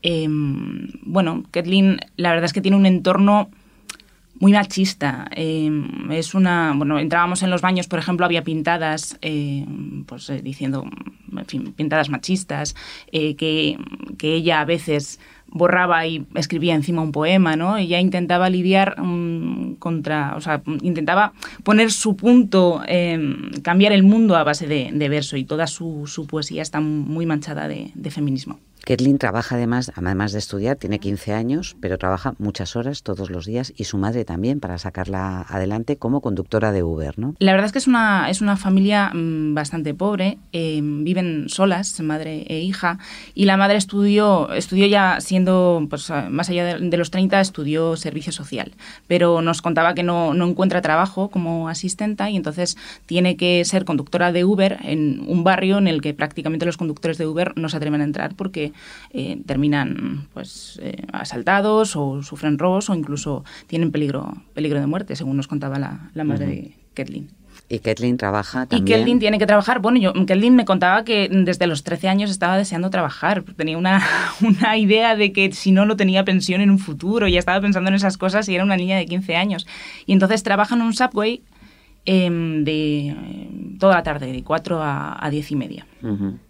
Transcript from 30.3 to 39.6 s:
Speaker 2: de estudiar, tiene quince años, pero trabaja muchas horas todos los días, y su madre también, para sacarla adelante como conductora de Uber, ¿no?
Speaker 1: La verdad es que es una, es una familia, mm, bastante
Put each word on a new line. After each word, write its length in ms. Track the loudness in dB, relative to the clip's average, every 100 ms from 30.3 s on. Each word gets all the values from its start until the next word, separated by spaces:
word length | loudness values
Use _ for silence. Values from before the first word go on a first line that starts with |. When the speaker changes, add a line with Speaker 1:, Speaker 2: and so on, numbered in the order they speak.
Speaker 2:
de 60 | -4
estudiar, 380 | -6 -4 -4 -4
tiene 220 | -4 -4
quince 360 | -4 -4 -4
años, 420 | -4 -2 -4 -4 -8
pero 180 | -6 -2
trabaja 360 | -2 -2 -4 -4
muchas 360 | -6 -4 -6 -4
horas 260 | -6 -6
todos 260 | -8 -6 -6
los 140 | -8
días, 280 | -6 -6 -6 -8
y 80 |
su 140 | -6 -2
madre 260 | -2 -2
también, 360 | -4 -4 -2 -2
para 180 | -6 -8
sacarla 640 | -8 -6 -6 -4 -4 -6
adelante 540 | -6 -4 -4 -4 -4 -4
como 240 | -2 -2
conductora 520 | -2 -4 -2 0 2
de 100 | 0
Uber, 360 | 0 -2 -4 -6
¿no? 160 | -8 0
Speaker 1:
La 140 | 4
verdad 140 | 4 2
es 60 |
que 60 | 0
es 80 | 2
una, 440 | 4 4 2 2
es 100 | 0
una 160 | 0 0
familia, 540 | 2 4 4 4 2
mm, 420 | -2 -2 -2 0
bastante 400 | -2